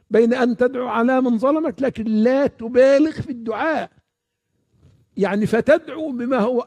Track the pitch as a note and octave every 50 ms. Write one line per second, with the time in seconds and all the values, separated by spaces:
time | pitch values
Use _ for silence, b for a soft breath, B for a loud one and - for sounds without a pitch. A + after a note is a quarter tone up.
0 | _ _ G#3 A3 A#3 A3+ B3 C4 A#3+ B3 A3 - B3 B3 C4+ B3 B3+ B3 G#3+ A#3
1 | A#3 B3+ C4 C4 C4 - A#3 G3+ B3 C#4 D#4 D#4 E4 C#4+ - - C4+ B3 - A3
2 | G#3+ A3+ A3 G#3+ A3 B3 C4 C#4 C#4+ - - - A3+ A#3+ B3 B3 C4 C4+ C#4 C#4
3 | D4+ D#4+ - - - D#4+ B3 A#3 A3+ A3+ G#3+ G3+ D4 D#4+ D4+ A#3+ - - _ _
4 | _ _ _ _ _ _ _ _ _ _ _ _ _ _ _ _ _ - _ _
5 | _ _ _ - G3 F3+ G3+ G#3 G#3+ - G#3+ A3+ - - - - - D4 C4 D#4+
6 | D#4 D4+ B3 A#3+ A#3+ C4 C4 A3+ G3+ B3 B3+ A#3 -